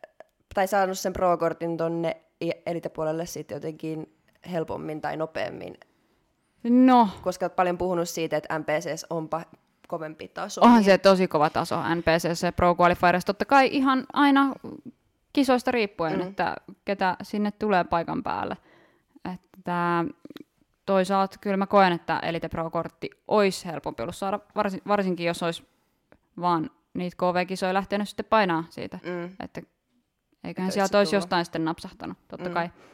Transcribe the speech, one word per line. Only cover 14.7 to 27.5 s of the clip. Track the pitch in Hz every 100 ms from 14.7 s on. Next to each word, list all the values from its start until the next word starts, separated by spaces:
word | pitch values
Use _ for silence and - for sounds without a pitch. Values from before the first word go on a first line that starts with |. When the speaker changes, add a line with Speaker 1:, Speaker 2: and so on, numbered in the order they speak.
| - - _ _ _ _
Speaker 2:
kisoista | - 269 247 254
riippuen, | 247 208 - 165 190
Speaker 1:
Mm. | 180
Speaker 2:
että | 196 175 - - 196 -
ketä | 196 190 180
sinne | - 214 208
tulee | - 214 185
paikan | 170 170 165 165
päälle. | - 92 - - _ _ _ _ _ _ 190
Että | 180 _ - 185 175 175 170 165 - - - - _ _ _ -
toisaalta | 196 185 196 190 -
kyllä | 208 196
mä | 196
koen, | 202 190
että | 170 - 165
Elite | - 165 165
Pro-kortti | 175 165 170 165 _ - - -
olisi | 214 196 180 180
helpompi | 151 - 151
ollut | 117 -
saada, | 196 196 - 196
varsin-, | 202 190 196
varsinkin | 208 190 175 170
jos | 170
olisi | 170 165 - _ _ _ _ _ _ -
vaan | 175 170 - _ _
niitä | - 180 -
K | 180
V-kisoja | 180 180